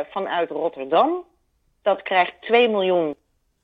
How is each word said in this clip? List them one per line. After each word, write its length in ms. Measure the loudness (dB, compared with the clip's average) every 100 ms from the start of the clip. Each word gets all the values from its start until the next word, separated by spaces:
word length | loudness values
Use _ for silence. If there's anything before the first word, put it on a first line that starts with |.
| -2
vanuit 400 | -6 -4 -4 -4
Rotterdam. 760 | -4 -6 -6 0 2 2 0 -8 _ _ _ _ _
Dat 200 | -2 -2
krijgt 300 | 0 0 0 -4
twee 280 | 0 2 2
miljoen 460 | 2 0 0 -2 -6 _ _ _ _